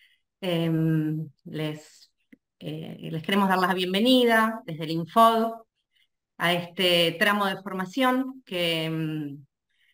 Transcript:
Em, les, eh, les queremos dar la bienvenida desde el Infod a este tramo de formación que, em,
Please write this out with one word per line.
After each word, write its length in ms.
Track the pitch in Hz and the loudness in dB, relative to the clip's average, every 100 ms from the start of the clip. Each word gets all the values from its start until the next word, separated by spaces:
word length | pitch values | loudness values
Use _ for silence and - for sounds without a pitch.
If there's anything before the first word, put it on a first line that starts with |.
| _ _ _ _ | _ _ _ _
Em, 920 | 185 165 165 160 160 160 156 156 156 - | -4 0 0 0 2 0 0 -4 -8 -14
les, 640 | 170 156 156 156 - - _ _ _ - _ _ | -14 -8 -8 -8 -16 -20 _ _ _ -20 _ _
eh, 380 | 151 156 - - | -12 -12 -12 -14
les 220 | 160 160 | -10 -8
queremos 260 | 160 202 196 | 0 2 4
dar 100 | 185 | 2
la 160 | 180 | 2
bienvenida 880 | 185 180 190 240 254 240 226 220 233 | 0 0 2 4 4 6 4 2 -2
desde 200 | - 156 | -8 -8
el 60 | 160 | -4
Infod 600 | 165 165 226 226 226 226 226 - _ _ _ _ _ _ _ | -4 0 6 6 6 0 -4 -16 _ _ _ _ _ _ _
a 140 | 180 | -2
este 640 | 175 175 - 185 170 165 165 | -2 -4 -2 2 4 2 2
tramo 280 | 208 208 196 | 0 2 -2
de 160 | 190 | -4
formación 800 | - 185 185 - 254 254 262 269 | -8 -8 -6 0 2 2 -2 -10
que, 400 | - 180 170 165 | -10 -4 -2 0
em, 600 | 160 160 160 156 147 143 139 _ _ _ _ | -2 -4 -4 -6 -8 -12 -18 _ _ _ _